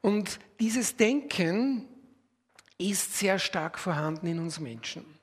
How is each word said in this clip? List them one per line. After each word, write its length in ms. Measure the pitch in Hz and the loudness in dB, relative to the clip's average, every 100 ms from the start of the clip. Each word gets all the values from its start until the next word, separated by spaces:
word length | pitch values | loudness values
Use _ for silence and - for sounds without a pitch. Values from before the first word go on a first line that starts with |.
Und 360 | - 208 190 - - - | 4 2 0 -8 -14 -2
dieses 340 | 220 233 233 | 0 2 -2
Denken 920 | - 220 277 285 - 165 190 262 254 - - - _ _ _ _ - _ _ | 4 4 4 0 0 2 2 0 -2 -6 -20 -20 _ _ _ _ -20 _ _
ist 400 | 185 196 - - | -2 0 -2 0
sehr 220 | 202 190 | 2 2
stark 360 | - 185 160 - | 0 -2 -4 -4
vorhanden 520 | - 151 151 160 170 | -2 0 0 -2 -2
in 100 | 165 | -2
uns 220 | 165 156 | -4 -6
Menschen. 440 | 143 113 - 131 156 151 | -8 -8 -10 -10 -14 -20